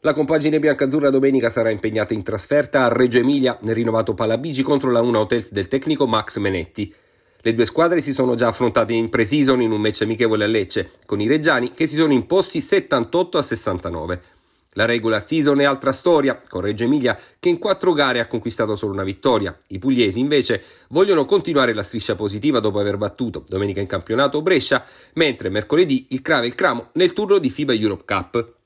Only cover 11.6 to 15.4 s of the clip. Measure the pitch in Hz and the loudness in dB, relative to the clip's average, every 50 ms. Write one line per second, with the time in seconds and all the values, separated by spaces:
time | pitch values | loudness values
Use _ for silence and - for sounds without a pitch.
11.6 | 123 123 - - 160 156 - 147 165 156 156 170 170 - 170 190 185 - - 160 | 2 0 0 -4 -4 -2 0 2 2 4 4 2 2 2 0 0 0 0 -4 -6
12.6 | 139 - - 196 180 - - 131 117 113 - 170 180 175 - 175 143 - - - | -2 0 0 0 2 2 0 0 0 0 0 0 0 0 -2 -4 -2 -2 -4 -6
13.6 | - - 92 90 - 87 87 82 78 85 90 87 _ _ _ _ _ _ _ _ | -4 -4 -6 -4 -6 -8 -8 -8 -6 -6 -8 -8 _ _ _ _ _ _ _ _
14.6 | _ _ _ 98 110 113 120 120 107 113 110 107 101 - 156 160 | _ _ _ -2 0 0 0 0 0 0 0 0 -2 -2 -2 0